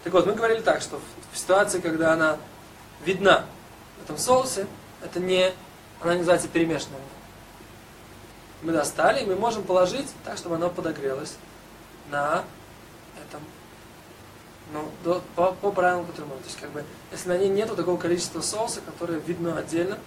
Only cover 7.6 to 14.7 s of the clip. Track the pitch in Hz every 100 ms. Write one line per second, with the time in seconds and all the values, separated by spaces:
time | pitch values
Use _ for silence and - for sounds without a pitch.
7.6 | - - - - - - - - - -
8.6 | 156 165 143 - 165 269 214 185 233 220
9.6 | 185 180 180 254 277 - - - 175 165
10.6 | 175 175 160 151 139 135 165 - - -
11.6 | - - - - - 143 143 170 - -
12.6 | - - - - - - 151 151 151 -
13.6 | - - - - - - - - - -
14.6 | -